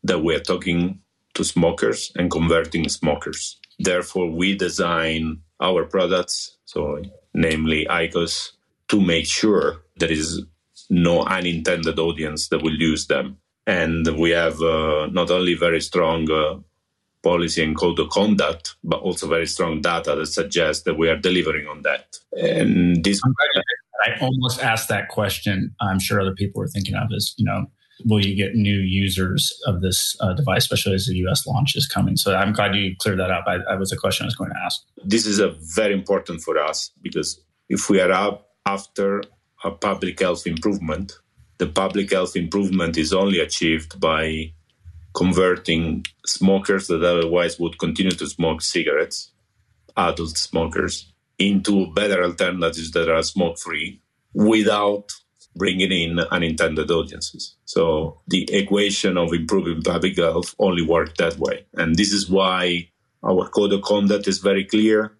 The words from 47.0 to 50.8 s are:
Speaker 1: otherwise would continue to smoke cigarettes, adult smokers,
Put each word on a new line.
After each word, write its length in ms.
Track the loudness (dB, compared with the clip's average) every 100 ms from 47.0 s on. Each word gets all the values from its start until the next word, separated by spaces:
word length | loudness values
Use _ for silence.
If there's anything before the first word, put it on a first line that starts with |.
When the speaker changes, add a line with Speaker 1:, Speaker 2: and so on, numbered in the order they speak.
Speaker 1:
otherwise 560 | 2 2 2 2 0 -2
would 200 | -6 -4
continue 320 | -4 0 0
to 160 | 0 -6
smoke 340 | -2 -2 0
cigarettes, 720 | -2 0 0 0 -2 -6 -12 _ _ _ _ _ _ -2
adult 400 | -2 -2 -4 -4
smokers, 760 | -2 -2 -2 -2